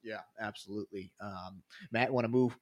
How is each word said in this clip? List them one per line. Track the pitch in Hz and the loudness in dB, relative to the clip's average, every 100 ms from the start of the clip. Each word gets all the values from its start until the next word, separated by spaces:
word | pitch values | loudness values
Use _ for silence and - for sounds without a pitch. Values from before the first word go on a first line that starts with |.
Yeah, | 110 104 - - | -8 -8 -8 -4
absolutely. | 107 - 95 104 - 98 90 - | -4 -4 -6 -6 -4 -8 -10 -10
Um, | 101 92 92 95 _ - 190 | -10 -8 -10 -12 _ -18 -2
Matt, | 113 127 | 2 4
wanna | 127 117 | 4 4
move, | 127 123 - | 6 4 2